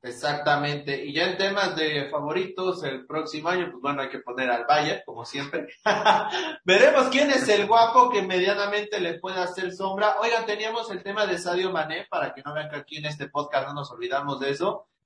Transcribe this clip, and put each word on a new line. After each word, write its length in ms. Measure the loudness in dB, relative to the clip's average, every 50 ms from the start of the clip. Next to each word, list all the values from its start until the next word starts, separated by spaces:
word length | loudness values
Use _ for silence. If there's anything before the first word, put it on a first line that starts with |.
| _
Exactamente. 1000 | -12 -12 -4 -4 -2 -2 0 2 2 2 2 2 -2 -4 -4 -4 -6 -6 -6 -6
Y 120 | -4 -2
ya 160 | 0 0 0
en 80 | 0 0
temas 360 | 0 0 2 0 0 0 0
de 340 | 0 0 0 0 -2 -4 -2
favoritos, 720 | -4 -4 -4 -2 -2 -2 -2 -2 -4 -4 -2 -2 -2 -2 -4
el 220 | -6 -6 -8 -10
próximo 420 | _ -6 -4 -4 -4 -8 -6 -2 0
año, 220 | 0 0 -2 -4
pues 100 | -6 -6
bueno, 220 | -4 -4 -2 -2 -4
hay 80 | -6
que 80 | -8 -12
poner 320 | -12 -10 -4 -2 0 0
al 160 | 0 0 2
Bayern, 340 | 4 4 4 4 0 -2 -4 -6
como 180 | -12 -14 -14 -14
siempre. 420 | -10 -8 -8 -8 -4 -6 -6 -6 -6 -12 _ _
<laughs> 760 | 0 0 4 4 4 4 4 2 0 -2 -2 -4 -4 -6 -6 _
Veremos 440 | 4 6 8 8 8 8 6 4 4
quién 220 | 4 4 4 4
es 180 | 4 2 4 4
el 180 | 4 4 4
guapo 440 | 4 6 6 6 8 8 6 6 6
que 100 | 4 0 0
medianamente 760 | 2 0 2 2 2 2 0 0 -2 -2 -4 -4 -4 -4 -4
le 180 | -2 -4 -4 -6
pueda 240 | -8 -8 -4 -4 -4
hacer 280 | -4 -4 -4 -6 -6 -6
sombra. 440 | -4 -4 -4 -2 2 2 2 2 2
Oigan, 240 | 2 2 2 0 0
teníamos 460 | -2 -4 -4 -2 -4 -4 -4 -6 -6
el 120 | -8 -8 -8
tema 240 | -6 -2 -2 0
de 120 | 0 0 -2
Sadio 320 | -2 -2 -2 0 0 0 0
Mané, 340 | -2 -2 -2 -4 -8 -8 -6
para 240 | -4 -4 -4 -4 -6
que 80 | -10 -12
no 100 | -8 -8
vean 160 | -8 -8 -8
que 80 | -10
aquí 220 | -12 -12 _ -14 -10
en 80 | -8
este 220 | -8 -8 -8 -10 -8
podcast 380 | _ -6 -6 -2 -2 -2 -2 -2
no 60 | -8
nos 160 | -10 -10 -10 -10
olvidamos 460 | -8 -6 -4 -4 -2 -2 -2 -4 -2
de 100 | -2 -2
eso. 360 | -2 0 0 -2 -2 -2 -8 _ _ _ _